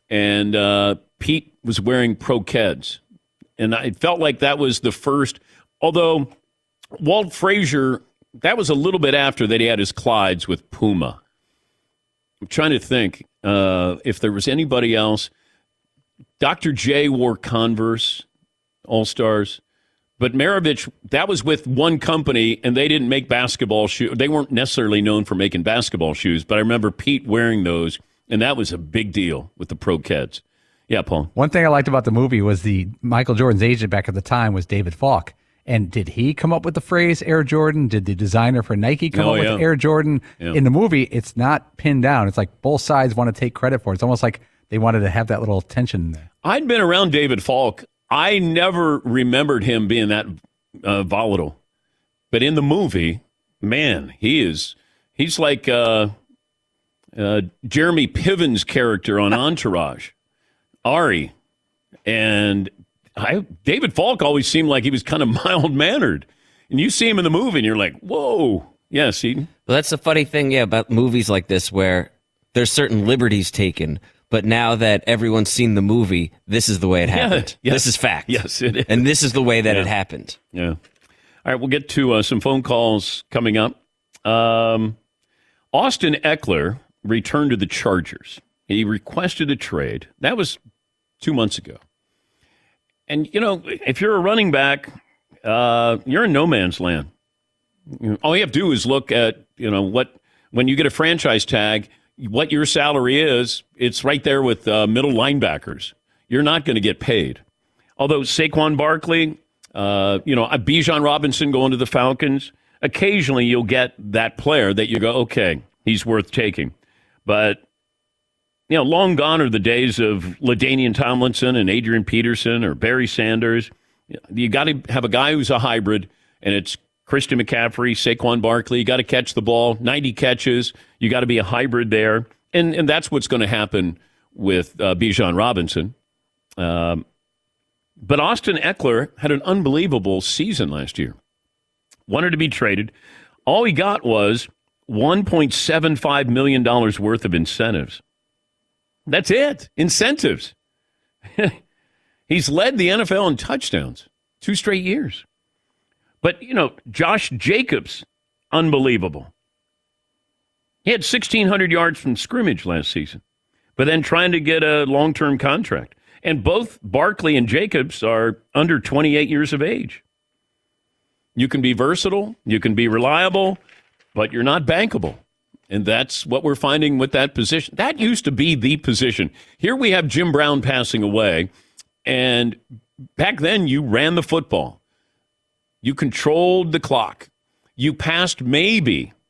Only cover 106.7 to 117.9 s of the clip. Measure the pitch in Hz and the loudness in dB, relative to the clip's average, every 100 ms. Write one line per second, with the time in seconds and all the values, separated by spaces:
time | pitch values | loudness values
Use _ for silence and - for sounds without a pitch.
106.7 | 113 101 92 - 113 69 62 _ _ _ | 0 0 -2 0 0 0 -6 _ _ _
107.7 | _ _ - 143 151 131 - 160 156 156 | _ _ -4 0 0 0 -2 0 0 0
108.7 | 143 151 160 170 165 156 151 _ _ _ | 0 0 -2 0 0 0 -4 _ _ _
109.7 | - 101 101 98 98 151 127 117 139 104 | -6 -2 0 0 0 0 0 0 -2 2
110.7 | 160 156 151 147 147 147 127 147 131 131 | 2 2 2 0 0 -2 -2 0 2 0
111.7 | 127 123 131 127 131 147 135 - - _ | 0 0 0 0 0 -2 -2 -6 -18 _
112.7 | _ 139 - 196 202 139 131 120 120 113 | _ -6 0 0 2 0 0 2 2 2
113.7 | 127 123 - 104 110 113 - 139 151 101 | 0 0 -6 -4 -2 -2 -4 0 2 4
114.7 | 101 110 113 113 127 117 - 95 73 - | 2 0 0 0 0 -2 0 0 -2 -8
115.7 | _ - 110 113 113 95 - 110 90 67 | _ -2 -2 0 -2 -2 -2 -2 -4 -8
116.7 | - _ _ _ _ - 104 107 101 _ | -10 _ _ _ _ -2 2 2 0 _
117.7 | _ _ | _ _